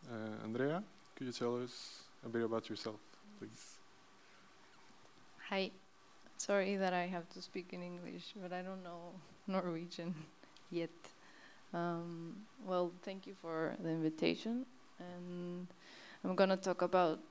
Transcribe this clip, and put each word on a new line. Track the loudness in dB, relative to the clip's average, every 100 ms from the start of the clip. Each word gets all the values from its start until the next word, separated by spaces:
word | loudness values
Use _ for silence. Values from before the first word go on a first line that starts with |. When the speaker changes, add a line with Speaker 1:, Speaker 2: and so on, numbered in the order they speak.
| -6
Speaker 1:
Uh, | -4 -4 -4
Andrea, | -2 2 2 2 -4 -14 -20
could | -8 -6
you |
tell | 0 2 2
us | -2 -6 -12 -12 -16 -12
a | -2
bit | 2
about | 2 2 0
yourself, | -4 -4 -6 -12 -20 -18 -12
please? | -12 -10 -16 -16 -20 -20 -20 -20 -20 -20 -20 -20 -20 -20 -20 -20 -20 -20 -20 -14 -2
Speaker 2:
Hi. | 0 0 -2 -20 -20 -20 -20 -20 -8
Sorry | 4 4 6 4
that | 4
I | 4 2
have | -2 -6
to | -12
speak | -8 -8 -6
in | -8
English, | -6 -8 -8 -10 -10 -10
but | -6
I | -4
don't | -4 -8
know | -8 -10 -10 -14
<laughs> | -16 -12 0
Norwegian | 2 2 -2 -4 -4 -4 -4 -8 -16
<laughs> | -20 -20 -4
yet. | -2 -2 -4 -18 -20 -20 -20 -20 -20 -6
Um, | -2 0 0 -2 -6 -8 -10 -14 -12 0
well, | 2 2 0
thank | -8 -8 -8
you |
for | -10 -4 0 0 0
the | 0
invitation, | 4 2 4 4 4 0 -2 -4 -12 -20 -14
and | -10 -8 -6 -4 -4 -4 -8 -12 -18 -18 -18 -6
I'm | 0
gonna | 6 8 8
talk | 4 2
about | 6 8 8 4 -4